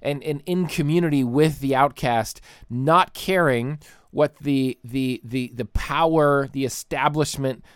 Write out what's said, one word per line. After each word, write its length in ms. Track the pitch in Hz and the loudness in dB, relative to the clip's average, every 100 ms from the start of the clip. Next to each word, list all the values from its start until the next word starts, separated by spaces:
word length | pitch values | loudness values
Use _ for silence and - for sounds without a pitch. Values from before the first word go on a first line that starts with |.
and, 220 | 135 143 | -6 -4
and 180 | 156 147 - | -4 -6 -4
in 220 | 180 170 | -2 -2
community 580 | - 147 170 165 143 123 | -2 0 2 2 2 2
with 340 | 131 156 139 | 2 2 2
the 160 | 139 131 | 0 2
outcast, 640 | 143 - 135 117 110 - - - - | 2 0 -2 0 -2 -8 -20 -20 -10
not 440 | 120 139 170 - | -4 2 4 2
caring 680 | - - 185 160 120 123 151 - - _ | -2 -2 2 2 2 -2 -8 -14 -20 _
what 260 | - 147 - | 0 0 -2
the, 420 | 143 139 131 120 | -2 0 0 -4
the, 380 | 113 131 131 123 110 | -8 -4 -2 -4 -6
the, 260 | 127 123 | -6 -6
the 120 | 120 110 | -8 -6
power, 800 | - - 143 165 160 147 143 139 | -6 -2 0 2 4 4 4 0
the 160 | 139 | -2
establishment 1040 | 131 - - 143 143 151 143 - 135 120 - | -4 -4 -8 -2 0 0 -2 -2 -4 -4 -12